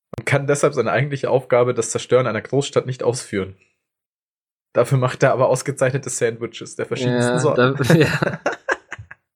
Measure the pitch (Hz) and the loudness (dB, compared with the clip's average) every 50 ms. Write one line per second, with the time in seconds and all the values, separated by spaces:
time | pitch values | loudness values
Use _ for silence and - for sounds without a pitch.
0 | _ _ - - - - 143 139 139 135 - - - 147 143 135 113 107 85 113 | _ _ -14 -10 -4 -2 0 0 0 0 0 2 0 0 0 0 -2 0 0 0
1 | 135 147 143 135 - - 113 127 - - 127 120 123 123 120 160 - - - 117 | 0 -2 -4 -4 -2 0 0 0 0 2 2 2 2 2 0 -2 -2 -4 -4 -6
2 | - - - 127 127 117 104 107 - - - 135 135 - - 123 - 123 127 - | -2 2 2 2 2 2 -2 -4 -4 -2 -2 -2 -2 0 -2 -2 -2 -2 -4 -4
3 | - 123 117 - - - - 98 95 92 95 _ _ _ _ _ _ _ _ _ | -2 -2 -2 -2 -4 -6 -4 -4 -4 -4 -8 _ _ _ _ _ _ _ _ _
4 | _ _ _ _ _ _ _ _ _ _ _ _ _ _ - 113 120 - 135 131 | _ _ _ _ _ _ _ _ _ _ _ _ _ _ 0 0 2 4 2 2
5 | 123 123 - - - 135 104 113 131 98 127 127 - - 127 - 135 127 131 135 | 2 0 0 2 2 2 4 4 2 2 2 0 -2 -4 -2 0 0 0 0 -2
6 | 123 123 - - 131 117 117 113 117 113 - - 120 123 - - - - 120 117 | -6 -6 -6 -2 -2 -2 -2 -2 -8 -10 -10 -12 -16 -12 -8 -8 -6 -6 -4 -4
7 | 127 123 123 120 120 123 123 123 139 147 135 127 123 127 139 139 135 117 160 165 | -2 0 0 2 2 2 2 2 2 2 2 4 2 2 2 2 2 4 6 6
8 | 147 - - - - - 139 - - - 466 - _ - - - _ - - - | 4 4 2 -2 -2 -2 -4 -4 -6 -6 -6 -6 _ -6 -6 -6 _ -16 -18 -18
9 | - - - _ _ _ _ | -18 -20 -20 _ _ _ _